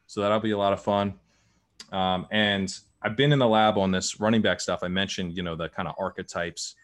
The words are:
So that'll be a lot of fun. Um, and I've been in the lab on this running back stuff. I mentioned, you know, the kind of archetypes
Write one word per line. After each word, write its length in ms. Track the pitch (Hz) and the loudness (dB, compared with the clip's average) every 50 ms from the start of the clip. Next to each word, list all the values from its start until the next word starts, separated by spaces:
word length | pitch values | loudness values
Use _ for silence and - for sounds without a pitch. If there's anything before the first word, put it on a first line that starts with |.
| _ | _
So 160 | - - 104 | -10 -4 -2
that'll 180 | 101 101 107 110 | 0 2 2 2
be 120 | 107 110 | 2 0
a 60 | 104 101 | 0 2
lot 140 | 101 98 98 | 2 2 2
of 100 | - - | 0 0
fun. 320 | 107 101 101 101 101 98 - _ _ _ _ _ _ _ _ _ _ _ - - - | 0 2 2 2 0 -4 -8 _ _ _ _ _ _ _ _ _ _ _ -20 -16 -8
Um, 360 | 98 95 92 92 92 92 85 - | -4 -2 0 0 0 -2 -4 -2
and 420 | 107 107 107 104 101 98 95 92 - - - _ _ _ | -2 0 2 2 0 0 -2 -4 -6 -10 -16 _ _ _
I've 140 | - 107 110 | -6 -4 0
been 160 | 113 139 147 | 2 4 4
in 80 | 147 139 | 4 4
the 80 | 127 | 4
lab 300 | 113 110 110 107 107 98 | 4 6 6 6 4 4
on 140 | 101 98 95 | 4 2 2
this 280 | 92 92 92 - - - | 2 0 -2 -4 -4 0
running 220 | 104 110 117 110 | 0 2 2 4
back 180 | 104 98 90 - | 2 2 0 0
stuff. 240 | - - 90 - - | -2 -4 -4 -4 -4
I 60 | 90 | -4
mentioned, 460 | 90 95 98 98 - - 92 87 85 | -2 -2 -2 -2 -4 -6 -6 -6 -6
you 60 | 92 | -6
know, 140 | 87 85 82 | -6 -6 -6
the 140 | 80 82 82 | -6 -8 -8
kind 180 | - - 90 | -6 -8 -8
of 80 | 76 - | -6 -6
archetypes 800 | - 95 92 - - 90 - - 92 87 85 85 - - - - _ | -6 -6 -6 -6 -8 -12 -8 -6 -6 -6 -6 -8 -10 -14 -14 -16 _